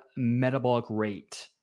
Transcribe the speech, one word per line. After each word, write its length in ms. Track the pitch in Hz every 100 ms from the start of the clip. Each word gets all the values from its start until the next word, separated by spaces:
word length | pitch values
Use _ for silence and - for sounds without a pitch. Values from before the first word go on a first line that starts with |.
| - -
metabolic 680 | 117 120 127 131 123 120 113
rate. 600 | 107 107 95 - - - _